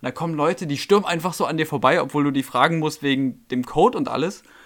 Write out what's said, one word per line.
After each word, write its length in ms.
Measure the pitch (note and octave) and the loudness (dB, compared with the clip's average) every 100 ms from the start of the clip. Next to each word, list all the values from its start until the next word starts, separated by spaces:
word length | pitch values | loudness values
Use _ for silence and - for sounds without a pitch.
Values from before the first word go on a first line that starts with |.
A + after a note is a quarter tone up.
da 80 | B2+ | -8
kommen 220 | B2+ E3+ | -6 -6
Leute, 320 | D#3+ D3 F3+ E3+ | 0 0 0 -4
die 100 | C#3+ | -6
stürmen 260 | - G3+ | 2 2
einfach 300 | F#3+ E3+ F3 | 2 -4 -4
so 100 | E3 | -4
an 120 | D3 D#3 | -4 -2
dir 100 | D#3 | -2
vorbei, 340 | C#3+ C3 E3+ | 0 2 2
obwohl 220 | C3+ D3+ | 0 0
du 60 | C#3+ | 0
die 120 | C#3 | 0
fragen 340 | C3 B2 C#3+ E3 | -2 2 2 2
musst 220 | D#3 D3+ | -2 -2
wegen 420 | C#3+ C3+ C3+ - _ | 0 0 0 -4 _
dem 160 | B2+ | -6
Code 320 | B2 D3+ G3 - | -4 2 2 2
und 100 | C#3+ | -4
alles. 340 | B2 D#3+ G3+ _ - | -2 -4 -6 _ -20